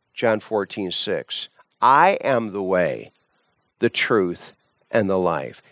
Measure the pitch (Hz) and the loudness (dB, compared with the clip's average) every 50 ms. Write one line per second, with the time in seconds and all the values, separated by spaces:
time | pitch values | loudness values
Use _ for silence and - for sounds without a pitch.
0 | _ _ - - - 117 110 107 - - 110 104 98 - - 110 98 90 85 - | _ _ -8 -2 0 0 0 0 -2 -2 -2 -2 -2 -2 -6 -6 -6 -4 -4 -6
1 | - 107 92 76 - - - - - - _ _ - _ _ - 110 123 135 147 | -4 -4 -4 -4 -6 -8 -12 -12 -12 -16 _ _ -20 _ _ 0 4 4 6 6
2 | 165 190 196 - - 123 131 117 113 107 92 101 95 92 95 90 87 73 64 55 | 6 4 4 2 0 0 0 0 -2 -4 -6 -6 -2 0 2 2 2 0 -2 -6
3 | - - _ _ _ _ _ _ _ _ _ _ _ _ _ - 117 117 - - | -12 -18 _ _ _ _ _ _ _ _ _ _ _ _ _ -2 -2 -2 -2 -2
4 | - - 123 107 92 90 87 - - - - _ _ _ _ _ _ - - 117 | -2 0 2 2 2 0 -4 -8 -12 -20 -20 _ _ _ _ _ _ -4 -2 0
5 | 104 95 98 92 90 87 82 73 65 58 - - _ _ | 0 2 0 0 0 0 -2 -2 -6 -8 -14 -18 _ _